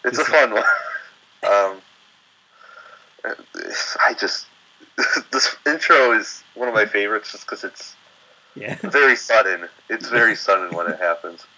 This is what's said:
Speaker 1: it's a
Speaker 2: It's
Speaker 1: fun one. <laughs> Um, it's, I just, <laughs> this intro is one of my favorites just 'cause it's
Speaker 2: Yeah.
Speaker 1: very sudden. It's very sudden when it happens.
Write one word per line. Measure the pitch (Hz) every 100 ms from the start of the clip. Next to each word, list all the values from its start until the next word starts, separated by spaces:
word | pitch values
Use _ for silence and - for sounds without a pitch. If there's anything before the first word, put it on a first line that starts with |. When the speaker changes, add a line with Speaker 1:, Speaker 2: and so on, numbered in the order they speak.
Speaker 1:
it's | 127 113
a |
Speaker 2:
It's | 151
Speaker 1:
fun | 156 127
one. | 107 -
<laughs> | - - - - _ _ _ -
Um, | 101 98 95 _ _ _ _ _ _ _ _ - - - - _ _ - - -
it's, | - - - - -
I | -
just, | - - - - _ _ _ -
<laughs> | - - 147 -
this | 131 - - 147
intro | 156 - 156 123
is | 117 - - _
one | - 123
of |
my | 110 104
favorites | 104 101 107 -
just | - -
'cause | -
it's | - - - - _ _ _ _ _
Speaker 2:
Yeah. | - 107 -
Speaker 1:
very | 202 143 135 -
sudden. | - 110 95 90 85 - -
It's | 113 -
very | 120 113 104
sudden | - 95 90 87
when | 85
it | 82
happens. | 87 85 82 85 -